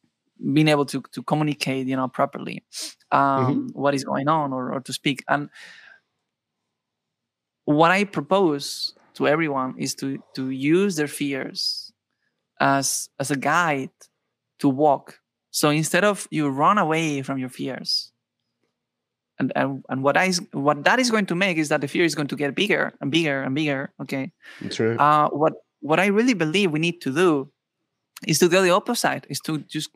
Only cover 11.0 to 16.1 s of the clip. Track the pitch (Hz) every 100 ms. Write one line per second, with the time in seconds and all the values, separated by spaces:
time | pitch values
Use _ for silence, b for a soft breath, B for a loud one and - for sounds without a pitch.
11 | 143 - 143 135 127 190 - - - _
12 | _ _ _ _ _ - 139 139 135 -
13 | - - 135 139 131 165 170 139 131 _
14 | _ _ _ _ _ - 143 131 151 135
15 | - - _ _ _ - 151 151 156 175
16 | 208